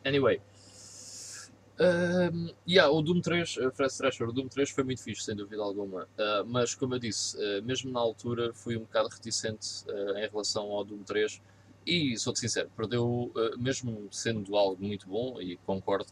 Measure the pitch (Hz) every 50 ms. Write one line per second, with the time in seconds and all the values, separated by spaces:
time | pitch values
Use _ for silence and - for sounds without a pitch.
0 | - 135 139 143 135 113 98 - - - - - - - - - - - - -
1 | - - - - - - - - - - - - - - - - 160 180 175 175
2 | 180 175 175 180 180 175 165 170 170 165 - - - - 175 190 170 143 147 160
3 | 156 156 180 180 - 160 165 175 170 - - - 127 131 - - 139 135 - -
4 | - 135 - - - 113 117 131 135 127 - 135 139 139 - - 135 127 127 120
5 | - 120 107 - - - 110 104 101 98 107 107 104 101 98 101 101 95 95 90
6 | 80 - - - 107 104 104 101 92 113 120 123 120 120 - - 135 127 127 123
7 | 120 110 101 - - - - - 107 104 101 98 107 120 131 127 131 135 127 120
8 | 117 113 107 - - 120 117 117 120 117 117 - - 120 117 113 110 - - 113
9 | 107 117 - - - 113 104 - - 110 110 107 - - - - - - 113 101
10 | 98 101 98 101 107 107 107 107 101 - - 110 104 104 104 101 101 101 104 104
11 | 98 - 107 107 107 107 - - - - - - - - - - - - 170 175
12 | 156 135 117 107 - 123 113 - - 113 - - - - - - 113 101 120 120
13 | 120 120 120 120 120 120 - 117 113 113 - 123 120 131 135 - - 120 113 107
14 | 104 98 - - - 120 113 107 101 95 101 104 101 95 92 92 98 101 104 98
15 | 92 92 95 107 123 131 123 113 92 90 87 - - - 98 95 - - 98 95
16 | - -